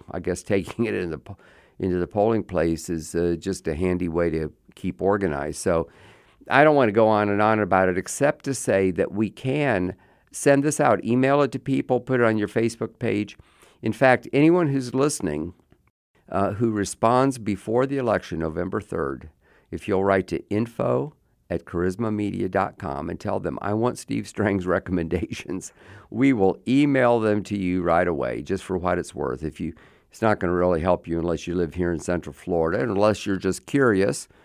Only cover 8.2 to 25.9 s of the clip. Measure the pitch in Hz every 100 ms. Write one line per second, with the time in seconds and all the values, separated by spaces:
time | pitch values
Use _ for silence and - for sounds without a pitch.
8.2 | 139 - 135 131 - 98 95 85 - 98
9.2 | 107 - 131 143 143 101 90 - _ _
10.2 | _ - 143 139 143 147 143 104 - 120
11.2 | 131 143 139 135 - 135 - 127 - 127
12.2 | 117 110 104 120 113 - 113 - 117 104
13.2 | 104 - _ _ - _ 110 107 131 123
14.2 | - 131 156 175 160 135 123 127 147 -
15.2 | 90 76 85 - _ _ _ _ _ _
16.2 | _ 95 98 101 120 104 95 - 113 123
17.2 | 135 127 101 95 - 117 135 139 120 98
18.2 | - 80 80 80 90 107 95 87 71 65
19.2 | 76 - _ _ _ - - 95 98 95
20.2 | 92 80 - 104 120 - 127 123 147 -
21.2 | _ _ - 85 - 87 90 92 113 104
22.2 | 104 98 98 95 95 - 87 71 80 87
23.2 | 101 98 85 69 98 107 120 - - 113
24.2 | 104 - 104 98 90 90 - 87 82 87
25.2 | - - - 90 - - -